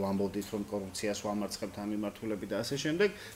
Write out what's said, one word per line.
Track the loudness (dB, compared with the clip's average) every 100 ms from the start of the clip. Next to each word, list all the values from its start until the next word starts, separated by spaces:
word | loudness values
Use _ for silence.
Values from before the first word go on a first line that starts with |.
ვამბობდით, | 4 4 2 0 -2
რომ | -2 0
კორუფციას | -2 -2 -2 0 0
ვამარცხებთ | 0 0 0 -2 -6 -4
ამ | -2 0
მიმართულებით | -2 -2 -2 -2 0
და | 0
ასე | 0 0
შემდეგ, | 2 4 4 2 -10